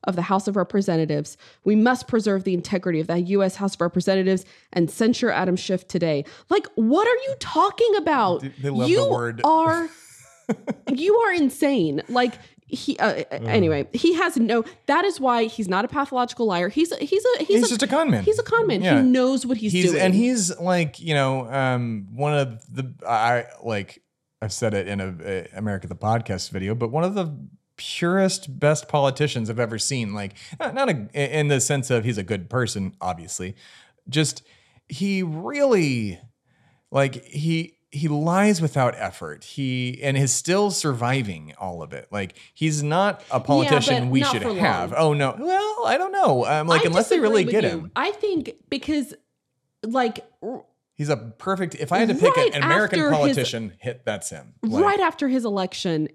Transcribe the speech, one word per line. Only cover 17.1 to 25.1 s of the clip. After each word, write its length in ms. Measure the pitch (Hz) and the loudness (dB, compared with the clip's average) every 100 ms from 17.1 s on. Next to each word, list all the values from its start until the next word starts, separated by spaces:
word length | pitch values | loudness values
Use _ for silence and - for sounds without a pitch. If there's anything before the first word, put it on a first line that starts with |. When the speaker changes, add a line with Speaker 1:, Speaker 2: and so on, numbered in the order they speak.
| 381 | 0
Speaker 1:
a, 200 | 427 494 | 2 0
he's 20 | 311 392 | 4 4
Speaker 2:
He's 60 | 247 | 4
Speaker 1:
a, 20 | |
Speaker 2:
just 140 | 226 | 2
a 20 | 269 | 0
con 240 | 277 320 | 2 2
man. 140 | 127 | 2
Speaker 1:
he's 160 | 98 427 | 2 0
a 20 | |
con 240 | 453 466 440 | 2 2 2
man. 160 | 214 | 2
Speaker 2:
Yeah. 140 | 185 277 | 4 4
Speaker 1:
He 40 | 262 | 6
knows 380 | 254 254 269 247 | 4 4 0 -2
what 100 | 247 | -4
he's 140 | 214 | 0
Speaker 2:
He's, 220 | 180 180 | 2 2
Speaker 1:
doing. 100 | 156 | 4
Speaker 2:
and 100 | 185 | 4
he's, 440 | 190 240 254 180 180 | 4 4 2 -2 -4
like, 400 | 175 180 156 - | 0 0 0 -4
you 160 | 170 | -2
know, 340 | 147 135 135 120 | 0 2 0 -4
um, 560 | 135 131 123 120 113 98 113 | -2 0 0 -2 -6 -8 -4
one 200 | 147 147 | 0 0
of 380 | 135 110 - | -2 -6 -14
the, 180 | 120 131 120 92 | -10 -10 -10 -2
I, 360 | 113 113 123 113 - | 0 2 2 -2 -10
like, 400 | 113 107 92 - _ _ _ _ | -6 -4 -6 -14 _ _ _ _
I've 100 | 107 | -8
said 220 | - 113 | -4 -2
it 140 | 101 92 | -2 -4
in 120 | 101 | -4
a, 140 | 95 | -6